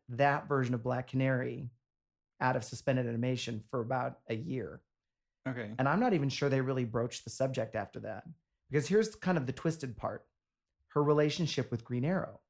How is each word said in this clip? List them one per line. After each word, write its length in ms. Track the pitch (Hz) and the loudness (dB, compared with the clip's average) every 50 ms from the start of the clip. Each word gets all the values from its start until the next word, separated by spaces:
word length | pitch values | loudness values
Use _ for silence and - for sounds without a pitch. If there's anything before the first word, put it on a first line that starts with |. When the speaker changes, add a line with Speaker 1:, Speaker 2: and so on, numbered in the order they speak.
| _ - | _ -10
Speaker 1:
that 400 | 123 113 139 143 139 143 - - | 0 2 4 4 4 2 0 0
version 240 | 143 135 131 117 123 | 0 0 2 2 0
of 100 | 120 113 | -2 -2
Black 260 | 127 123 123 127 - | -2 -2 -2 -4 -2
Canary 600 | - 131 131 131 131 127 127 123 120 131 139 123 - _ _ _ _ _ _ _ _ _ _ _ _ _ | -2 0 2 2 2 0 0 -4 -6 -6 -10 -12 -12 _ _ _ _ _ _ _ _ _ _ _ _ _
out 160 | 123 127 131 | 0 0 0
of 80 | 131 110 | 0 -2
suspended 420 | - - - - - 131 127 123 | -4 -8 -4 -2 0 0 2 0
animation 560 | 120 117 113 120 127 127 123 - - 117 107 107 - | 0 -2 0 0 0 0 -2 -2 -6 -6 -8 -8 -6
for 100 | - 127 | -4 -4
about 400 | 117 117 131 127 123 127 127 - _ - | -2 -2 -2 -2 -2 -4 -6 -10 _ -6
a 40 | 117 | -4
year. 460 | 110 123 - 131 127 104 80 - - - _ _ _ _ _ _ _ _ _ _ _ _ | -4 -4 -4 -4 -4 -6 -6 -10 -14 -18 _ _ _ _ _ _ _ _ _ _ _ _
Speaker 2:
Okay. 240 | 131 131 123 117 104 110 120 | -6 -6 -4 -6 -6 -2 0
Speaker 1:
And 80 | 131 | 2
I'm 140 | 139 147 190 | 2 4 4
not 140 | 240 254 202 | 4 4 4
even 160 | 165 139 139 | 4 2 0
sure 180 | 131 - 147 143 | 0 0 2 2
they 140 | 135 135 131 | 2 2 2
really 240 | 127 135 127 123 | 2 0 0 -2
broached 380 | 117 110 120 117 123 - - - | 0 0 0 0 -2 -4 -8 -10
the 60 | - | -10
subject 460 | - - 131 131 131 131 117 110 - | -4 -2 -2 -2 0 -2 -4 -2 -4
after 240 | 107 101 101 - - | -4 -6 -6 -8 -10
that. 240 | 107 107 107 101 - - 165 - _ _ _ _ _ _ | -10 -8 -10 -10 -12 -14 -18 -20 _ _ _ _ _ _
Because 180 | 135 147 139 131 | 0 0 2 4
here's 260 | 180 214 220 214 - | 4 4 4 4 -2
kind 220 | - - 180 185 | -2 0 2 2
of 80 | 160 131 | 2 2
the 80 | 123 - | -2 -4
twisted 420 | - - 165 156 - - 127 113 - | -2 0 0 0 0 -4 -8 -8 -6
part. 260 | - - 107 - - _ _ _ _ _ _ _ _ _ _ _ _ _ - | -6 -6 -6 -6 -12 _ _ _ _ _ _ _ _ _ _ _ _ _ 0
Her 80 | 147 147 | 2 4
relationship 680 | 147 151 147 151 151 147 - 175 147 - - 127 - | 6 6 6 6 4 4 2 0 0 0 0 -2 0
with 140 | - 117 - | -2 -4 -4
Green 220 | - 123 123 123 | -4 -2 0 0
Arrow. 340 | 151 185 185 - - - - - _ | 0 0 0 -2 -4 -8 -14 -20 _